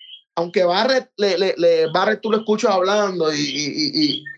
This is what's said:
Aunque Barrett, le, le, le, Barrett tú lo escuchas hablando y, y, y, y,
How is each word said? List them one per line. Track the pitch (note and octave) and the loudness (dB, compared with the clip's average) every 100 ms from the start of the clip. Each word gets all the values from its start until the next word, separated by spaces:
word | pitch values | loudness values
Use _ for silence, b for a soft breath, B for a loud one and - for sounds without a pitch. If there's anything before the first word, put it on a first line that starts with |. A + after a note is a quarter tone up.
| - - _ | -20 -20 _
Aunque | - F3 F3+ | -6 -2 0
Barrett, | F3+ F#3 B3 C4 - - | 2 2 2 0 -2 -2
le, | G3+ F3 | 0 0
le, | F#3+ - | 0 2
le, | E3+ E3 D#3+ | 2 4 2
Barrett | E3+ G3+ G#3+ | 2 0 0
tú | A3 | 0
lo | G#3 | -2
escuchas | A3 G#3 A3+ | 0 0 2
hablando | F#3+ F#3 G#3 G3+ F#3 D#3 | 2 2 2 0 0 -2
y, | D3+ | -2
y, | |
y, | D3 C#3 D3 C3 D3 D#3 | -4 -4 -6 -4 -4 0
y, | D3+ - - | -2 -2 -10